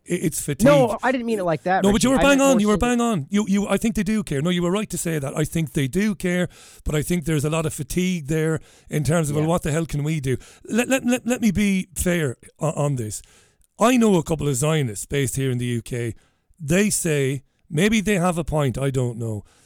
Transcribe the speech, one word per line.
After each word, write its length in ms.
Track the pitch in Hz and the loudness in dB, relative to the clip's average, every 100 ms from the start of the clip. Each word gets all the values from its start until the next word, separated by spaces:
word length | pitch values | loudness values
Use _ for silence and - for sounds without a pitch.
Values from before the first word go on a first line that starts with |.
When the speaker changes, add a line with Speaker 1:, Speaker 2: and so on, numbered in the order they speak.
| - | -6
Speaker 1:
I-, 40 | |
it's 280 | 175 170 - | -2 -2 -4
fatigue. 240 | - 143 240 | -4 2 6
Speaker 2:
No, 320 | 285 240 220 | 6 4 2
I 80 | 240 | -2
didn't 140 | 262 233 | -2 -2
mean 140 | 214 | -2
it 60 | 175 | 0
like 180 | 160 | -2
that, 200 | 180 190 | 0 2
Speaker 1:
No, 80 | 196 | 4
but 120 | 214 | 4
you 80 | 247 | 4
Speaker 2:
Richie. 120 | 269 | 4
Speaker 1:
were 40 | 277 | 4
Speaker 2:
I 20 | |
Speaker 1:
bang 80 | 277 | 6
Speaker 2:
meant 40 | |
Speaker 1:
on. 120 | 277 247 | 4 4
Speaker 2:
more 60 | |
Speaker 1:
You 60 | 208 | 4
were 60 | |
Speaker 2:
so 40 | 208 | 2
that 200 | 240 240 | 2 2
Speaker 1:
bang 40 | |
on. 260 | 233 202 139 | 0 0 -2
You, 160 | 202 214 | -2 0
you, 200 | 202 226 | 0 0
I 100 | 196 | 0
think 180 | 233 220 | 0 -2
they 80 | |
do 200 | 190 220 | -2 -2
care. 180 | 170 139 | -2 -2
No, 80 | 160 | -2
you 140 | 180 | 0
were 80 | 175 | 0
right 180 | 196 220 | -2 -4
to 80 | 175 | -6
say 220 | 170 151 | -4 -4
that. 180 | 135 156 | -4 -4
I 60 | |
think 300 | 151 170 156 | -2 -2 -2
they 140 | - 135 | -2 -2
do 280 | 180 214 190 | 0 -2 -2
care, 320 | 180 180 180 - - - | -2 -2 -4 -6 -20 -12
but 120 | - 151 | -4 -2
I 60 | |
think 240 | 143 175 143 | 0 -2 0
there's 200 | 156 151 | -2 0
a 40 | |
lot 160 | 160 160 | -2 -2
of 80 | |
fatigue 540 | - 147 180 185 180 135 | -6 -6 -2 0 -2 -2
there 320 | 160 156 156 - - - | -2 0 -2 -6 -20 -8
in 140 | 156 | -4
terms 260 | 151 175 151 | 0 0 0
of, 60 | 147 | 0
Speaker 2:
Yeah. 60 | |
Speaker 1:
"Well, 80 | 156 | 0
what 140 | 180 | 0
the 80 | 170 | 0
hell 140 | 151 165 | -2 -2
can 180 | 147 | -4
we 160 | 147 160 | -2 -2
do?" 180 | 131 123 - - - | -2 -4 -6 -20 -4
Let, 220 | 214 247 | -2 0
let, 180 | 262 240 | 0 0
let, 200 | 247 226 | -2 0
let 160 | 247 | 0
me 100 | 220 | 2
be 360 | 175 208 190 185 - | 2 2 0 -2 -4
fair 420 | 185 175 147 - - - | -2 0 -2 -4 -14 -6
o-, 120 | 151 | -4
on 240 | 151 147 135 | -2 -2 -2
this. 260 | 107 - - _ _ _ _ - | -6 -10 -14 _ _ _ _ 0
I 180 | 220 254 | 4 4
know 180 | 226 185 | 4 4
a 80 | |
couple 240 | 147 156 147 | 2 -2 0
of 80 | 131 | 0
Zionists 500 | 151 160 131 104 - | 0 0 0 -4 -6
based 300 | 143 135 - | -2 -2 -2
here 160 | 135 | -2
in 80 | 123 | -2
the 60 | 123 | -2
U 160 | 120 | -4
K. 340 | - 123 117 107 _ _ _ - | -6 -6 -6 -8 _ _ _ -10
They 300 | 147 180 208 | 0 2 2
say, 540 | - 170 147 135 139 - _ - | 0 0 0 0 -4 -8 _ -8
maybe 320 | 151 208 220 | 0 2 2
they 140 | 185 202 | 0 0
have 240 | 180 170 | 0 0
a 40 | |
point, 340 | 156 156 139 123 | -2 0 0 -2
I 120 | 139 | -2
don't 300 | 131 123 117 | -2 -2 -4
know. 240 | 113 104 - _ | -6 -8 -10 _